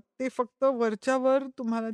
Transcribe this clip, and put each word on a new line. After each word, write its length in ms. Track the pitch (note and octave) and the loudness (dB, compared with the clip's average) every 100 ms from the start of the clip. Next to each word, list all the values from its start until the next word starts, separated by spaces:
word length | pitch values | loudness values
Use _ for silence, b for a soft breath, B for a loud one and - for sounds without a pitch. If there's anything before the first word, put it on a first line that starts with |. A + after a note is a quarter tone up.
| - - | -10 -8
ते 100 | C4 | -6
फक्त 340 | - A#3+ - | -4 -6 0
वरच्यावर 800 | C4+ B3 A3+ G#3 - C4 C4 C4 C4+ - | 0 2 0 0 0 2 2 2 0 -6
तुम्हाला 320 | A#3 A3+ A3+ | -4 -2 -4